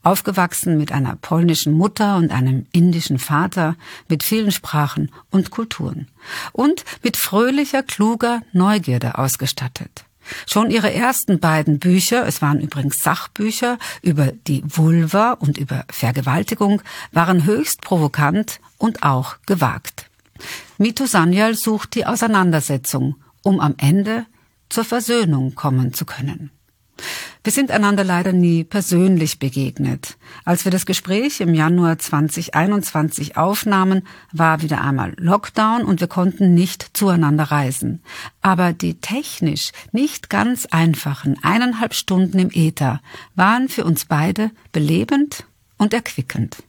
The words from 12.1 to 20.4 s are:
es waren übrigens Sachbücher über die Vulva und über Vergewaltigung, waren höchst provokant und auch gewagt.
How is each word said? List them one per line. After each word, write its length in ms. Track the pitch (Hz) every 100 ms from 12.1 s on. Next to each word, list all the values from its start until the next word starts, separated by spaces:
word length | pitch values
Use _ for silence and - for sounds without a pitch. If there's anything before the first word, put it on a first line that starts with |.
| 240 240
es 140 | -
waren 180 | 147 147
übrigens 420 | 147 143 139 -
Sachbücher 760 | - 165 - - 214 220 240 240 - -
über 280 | 185 151 135
die 320 | - - 139 151
Vulva 680 | 165 160 170 160 196 226
und 240 | 254 147 143
über 280 | 139 135 -
Vergewaltigung, 960 | - 117 131 131 143 208 220 202 202 - - -
waren 340 | - 170 185 156
höchst 360 | 220 302 -
provokant 760 | - 180 151 - 147 180 214 - - _
und 240 | 220 220
auch 360 | 147 131 131 - -
gewagt. 600 | 190 131 120 - - - _ _ -